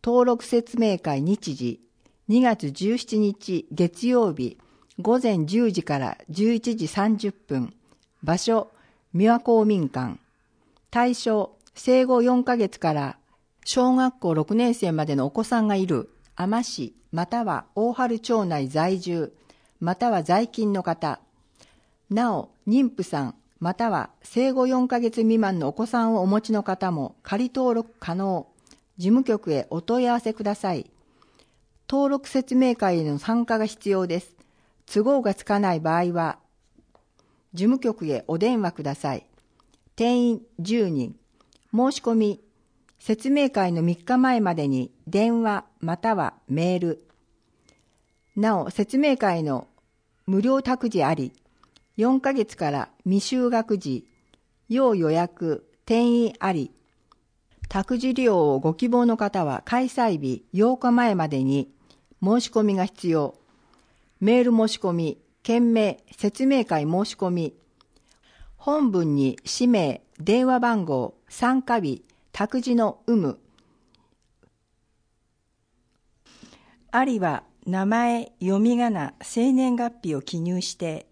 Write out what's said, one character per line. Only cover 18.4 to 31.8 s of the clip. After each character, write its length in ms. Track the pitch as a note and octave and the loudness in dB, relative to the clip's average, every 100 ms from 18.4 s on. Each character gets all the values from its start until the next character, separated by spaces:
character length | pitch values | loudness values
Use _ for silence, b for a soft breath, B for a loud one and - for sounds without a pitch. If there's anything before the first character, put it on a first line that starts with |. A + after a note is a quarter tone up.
| F#3+ | 0
内 240 | D3+ C3+ | -2 -2
在 300 | D3+ E3+ F#3+ | -2 0 -2
住、 340 | F3 E3+ D3+ b b b b b | -4 -4 -6 b b b b b
ま 160 | E3 F3+ | -6 -2
た 140 | A#3+ | 0
は 140 | G3 | 0
在 240 | D#3 F#3 A#3 | 2 0 0
勤 240 | - G#3+ | -2 -2
の 120 | G3 | -2
方。 360 | F3+ E3 D#3 - _ _ _ b b b b b _ | -2 -4 -4 -6 _ _ _ b b b b b _
な 240 | G3+ A#3+ | -2 0
お、 160 | F3 - _ - | -2 -6 _ 0
妊 220 | A#3 B3+ | 2 2
婦 140 | - | -2
さ 200 | F#3 D#3 | -6 -4
ん、 120 | C3 - _ _ | -6 -10 _ _
ま 140 | E3+ - | -6 -2
た 140 | A#3 | -2
は 200 | F3 - _ | -2 -4 _
生 280 | - A#3 C4 | -6 0 0
後 140 | C4 B3+ | 2 2
四 220 | B3+ B3+ | 2 0
ヶ 120 | B3 | 0
月 220 | A#3 A#3 | -2 0
未 160 | A3+ A3+ | 2 4
満 220 | G3+ F#3 | 2 0
の 80 | C#3 | -4
お 60 | |
子 120 | D#3 A3+ | -4 -2
さ 180 | B3 | 0
ん 120 | A3+ A3 | 0 2
を 60 | |
お 40 | F#3 | 2
持 160 | G#3 | 0
ち 120 | A3 | 0
の 100 | G#3+ | -2
方 280 | G3 F#3 F#3 | -2 -4 -2
も 240 | D#3+ C3 - | -4 -6 -10
仮 300 | - G3+ B3 | -6 -4 -2
登 220 | C4+ B3+ A#3 | 0 0 0
録 180 | A3+ _ | -4 _
可 160 | - F3 | -8 -4
能。 320 | G3 F3+ - _ b b b - | -2 -4 -6 _ b b b -4
事 100 | F3+ | 2
務 160 | A#3+ | 2
局 280 | C4 G#3+ - | 2 -2 -2
へ 160 | C#3+ - | -4 -2
お 120 | E3 | -8
問 220 | - A#3+ | -2 0
い 40 | B3 | 0
合 60 | |
わ 60 | A#3+ | 0
せ 140 | A3+ | -2
く 100 | A3 | -6
だ 100 | G#3 | -6
さ 220 | G3+ G3 D#3+ | -4 -4 -6
い。 160 | - _ _ b b b b b b _ | -8 _ _ b b b b b b _